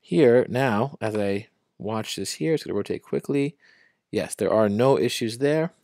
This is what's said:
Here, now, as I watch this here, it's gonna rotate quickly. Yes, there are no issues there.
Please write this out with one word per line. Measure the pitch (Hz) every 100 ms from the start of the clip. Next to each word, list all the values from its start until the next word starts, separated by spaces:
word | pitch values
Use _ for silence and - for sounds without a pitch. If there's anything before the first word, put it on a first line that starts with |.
Here, | _ 175 131 120 -
now, | 120 135 104 135 139
as | 110
I | 107 101 101 107 _ _ _
watch | 101 110 110 -
this | 98
here, | - 156
it's | 151
gonna | -
rotate | 98 101 98
quickly. | - - - 143 143 - _ _ _ _ _
Yes, | 143 80
there | - 95
are | 107 107
no | 101 131 139
issues | 113 - 117 117
there. | 143 156 165 _